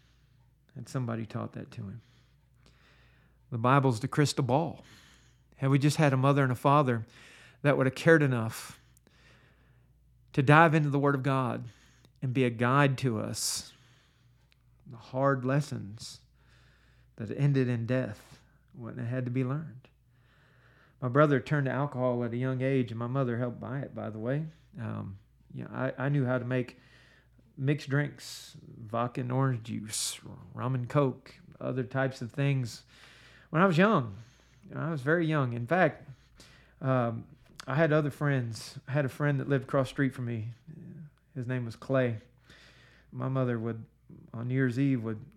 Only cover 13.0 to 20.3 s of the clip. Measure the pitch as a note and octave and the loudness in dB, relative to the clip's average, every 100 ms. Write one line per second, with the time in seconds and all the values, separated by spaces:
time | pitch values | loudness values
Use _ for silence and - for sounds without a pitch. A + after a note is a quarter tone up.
13 | C3+ A2 A2 A2+ - - - - _ _ | -2 -2 -4 -4 -4 -4 -8 -18 _ _
14 | _ _ _ _ _ _ _ _ - A#2 | _ _ _ _ _ _ _ _ -20 -20
15 | - C3 C#3 C#3 B2 C#3 C#3+ A#2 G2 A2 | -8 0 2 2 2 0 0 -6 -10 -14
16 | - - _ _ _ _ _ _ _ _ | -16 -18 _ _ _ _ _ _ _ _
17 | _ - G#2 - C#3+ C3+ B2 A#2+ A2+ B2+ | _ -12 -8 0 2 4 2 0 -2 -2
18 | A#2+ F#2+ - - _ _ _ - A2+ A#2+ | -2 -8 -18 -20 _ _ _ -16 -14 -8
19 | A#2 B2+ B2 B2 B2 C#3+ D#3 A#2+ - _ | -6 -4 -4 -2 -2 -4 -8 -14 -20 _
20 | _ _ _ | _ _ _